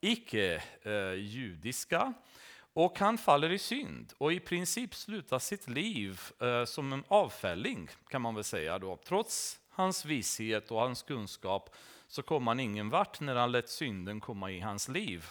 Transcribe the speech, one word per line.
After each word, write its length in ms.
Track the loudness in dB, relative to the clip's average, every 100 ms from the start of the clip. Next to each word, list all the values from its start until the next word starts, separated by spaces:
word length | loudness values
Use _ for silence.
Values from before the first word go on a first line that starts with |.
icke, 600 | 4 2 2 2 4 2 -4 -10
eh, 300 | -2 0 0
judiska. 1000 | -2 -4 -6 -8 -6 -4 -4 0 2 2 -2 -14 -20 -20 -20
Och 420 | -8 4 4 6
han 200 | 4 4
faller 340 | 6 6 6
i 60 | 0
synd 540 | 0 -4 -4 -8 -12 -2
och 140 | 0
i 80 | 0
princip 540 | 0 -2 0 -2 -2
slutar 440 | -8 -8 -8 -2 -2
sitt 300 | -2 -6 -4
liv, 520 | -2 -2 -2 -4 -6 -12 -2
eh, 240 | 2 2
som 280 | 0 -2 -4
en 120 | -4 4
avfälling, 800 | 4 4 0 -2 -2 -2 -4 -8 -14 -6
kan 140 | -2
man 120 | -2
väl 100 | -2
säga 340 | -4 -2 -2 -2
då. 180 | -4 -10
Trots 640 | -2 0 0 -2 -4 -8 _
hans 360 | 0 0 0
vishet 680 | -2 -2 0 -2 0 0 0
och 100 | 0
hans 220 | 2 0
kunskap 760 | -6 -6 -6 -8 -2 -2 -2 -20 -20 -20 -12
så 140 | -10
kom 240 | 0 2 4
han 140 | 2
ingen 300 | 2 -2 2
vart 300 | 2 2 -2
när 160 | -2 2
han 160 | 4
lät 160 | 4 0
synden 520 | -4 -4 -4 -6 -6
komma 300 | -8 -6 -6
i 100 | -4
hans 280 | -4 -4 -4
liv. 360 | -4 -4 -6 -10